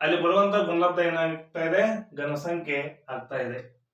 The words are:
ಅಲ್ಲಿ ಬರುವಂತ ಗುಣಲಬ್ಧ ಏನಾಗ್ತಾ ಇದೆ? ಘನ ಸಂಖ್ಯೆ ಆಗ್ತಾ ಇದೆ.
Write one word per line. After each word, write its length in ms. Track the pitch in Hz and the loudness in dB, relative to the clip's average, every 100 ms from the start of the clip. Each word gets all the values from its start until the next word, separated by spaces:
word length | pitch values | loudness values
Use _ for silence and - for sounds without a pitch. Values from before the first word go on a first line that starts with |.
ಅಲ್ಲಿ 200 | 156 175 | 0 2
ಬರುವಂತ 340 | 175 190 202 202 | 4 4 4 4
ಗುಣಲಬ್ಧ 440 | 185 170 175 175 | 2 2 2 2
ಏನಾಗ್ತಾ 640 | 170 165 165 160 - 170 | 0 2 -2 -4 -8 -4
ಇದೆ? 520 | 165 190 220 214 - 143 | 0 2 2 0 -8 -8
ಘನ 180 | 147 147 | -4 -4
ಸಂಖ್ಯೆ 720 | 170 170 151 139 151 - - | -4 -6 -4 -4 -4 -12 -12
ಆಗ್ತಾ 260 | 127 - 135 | -12 -8 -6
ಇದೆ. 520 | 120 120 - _ _ | -6 -8 -12 _ _